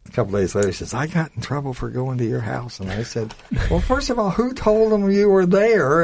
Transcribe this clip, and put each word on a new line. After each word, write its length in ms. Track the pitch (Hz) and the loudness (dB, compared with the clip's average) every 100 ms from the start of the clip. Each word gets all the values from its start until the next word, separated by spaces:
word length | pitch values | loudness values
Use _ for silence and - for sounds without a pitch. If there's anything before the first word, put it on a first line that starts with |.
| - | -8
a 60 | |
couple 220 | - 98 | -4 -2
days 200 | 101 92 | 0 0
later 140 | 101 101 | 0 -2
he 60 | |
says, 200 | - - | -2 -8
"I 140 | 120 156 | -6 -4
got 240 | 165 160 - | -2 -4 -6
in 60 | |
trouble 320 | - 139 139 | -6 -6 -6
for 160 | 123 120 | -6 -6
going 280 | 120 131 127 | -4 -4 -2
to 80 | 117 | -2
your 160 | 127 | -2
house." 380 | 110 127 120 - | -4 -6 -10 -10
And 100 | 95 | -8
I 120 | 98 | -6
said, 300 | 117 117 110 - - - - | -6 -6 -8 -10 -6 -2 0
"Well, 80 | 165 | 0
first 300 | 202 269 277 | 0 0 -2
of 100 | 247 | -2
all, 120 | 202 | -2
who 220 | 190 247 | 0 -2
told 380 | 254 214 214 220 | 0 2 4 4
them 180 | 208 196 | 2 2
you 200 | 196 208 | 4 4
were 160 | 190 180 | 4 4
there, 580 | 185 220 214 135 160 | 4 4 4 4 4